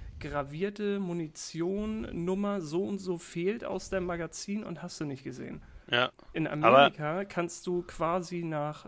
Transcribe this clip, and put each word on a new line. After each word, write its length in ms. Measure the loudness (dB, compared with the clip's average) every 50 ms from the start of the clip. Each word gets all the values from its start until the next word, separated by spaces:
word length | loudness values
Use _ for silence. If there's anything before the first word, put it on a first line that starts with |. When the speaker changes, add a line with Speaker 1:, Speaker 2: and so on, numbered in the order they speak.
| -14 -12 -12 -10
Speaker 1:
gravierte 800 | -8 -4 -2 -2 -4 -4 -4 -4 -4 -4 -2 -2 0 0 0 0
Munition-Nummer 1600 | 0 -2 -2 -2 -4 -4 -6 -10 -10 -8 -4 -2 0 0 0 0 -2 -2 -2 -4 -4 -4 -4 -2 0 0 0 2 2 0 0 0
so 240 | -2 -2 0 0 0
und 140 | 0 -2 -2
so 200 | -2 -4 -4 -4
fehlt 460 | -4 -6 -4 -2 0 0 0 0 -2
aus 260 | -4 -4 -4 -4 -2
deinem 160 | -2 -2 0
Magazin 560 | 0 -2 -2 -4 -6 -6 -8 -6 -4 -4 -4 -4
und 160 | -6 -8 -8 -8
hast 180 | -10 -6 -6
du 40 | -4
nicht 200 | -4 -4 -6 -8
gesehen. 360 | -10 -10 -8 -10 -10 -10 -12 -14 -16 -20 -20 -6 0
Speaker 2:
Ja. 200 | 2 2 2 2 0 -6 -16 -8 -4
Speaker 1:
In 140 | -2 -2
Speaker 2:
Aber 200 | 0 0 6 8
Speaker 1:
Amerika 580 | 10 12 12 10 10 8 2 -2 -2 0 -2 -2
kannst 420 | -2 -2 -2 -2 -2 -4 -6 -4
du 160 | -2 -2 -2 -2
quasi 600 | -6 -4 -2 0 2 2 0 -2 -2 -4 -4 -4
nach, 440 | -2 -2 -2 -2 -4 -4 -8 -12